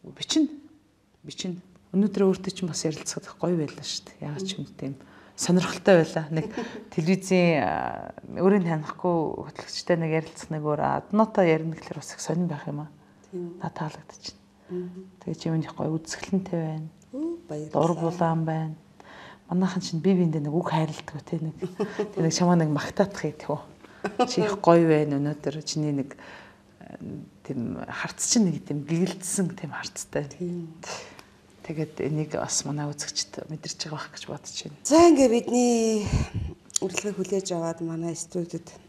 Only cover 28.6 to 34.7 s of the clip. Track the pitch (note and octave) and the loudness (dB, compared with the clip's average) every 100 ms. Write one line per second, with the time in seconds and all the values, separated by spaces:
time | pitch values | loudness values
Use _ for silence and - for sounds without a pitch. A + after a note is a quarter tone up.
28.6 | - D3 C#3+ E3 F3+ - - - E3+ - | -4 -6 -2 0 0 -2 -6 -2 -2 -4
29.6 | D3 - - - - D3 C#3+ - F3 F3 | -10 -10 -10 -12 -6 -6 -6 -8 -6 -6
30.6 | E3 D#3+ - - - - - _ _ - | -10 -14 -12 -12 -14 -20 -20 _ _ -18
31.6 | - D#3 D3+ - - D#3 D3+ - - - | -10 -6 -6 -4 -2 -2 -2 -4 -2 -4
32.6 | D3 D3 D3 D3 - - - - - D3+ | -4 -4 -4 -6 -6 -6 -6 -10 -12 -10
33.6 | D#3+ - D#3+ D3+ - - - D3 - - | -10 -10 -8 -10 -10 -14 -12 -12 -10 -12
34.6 | - | -12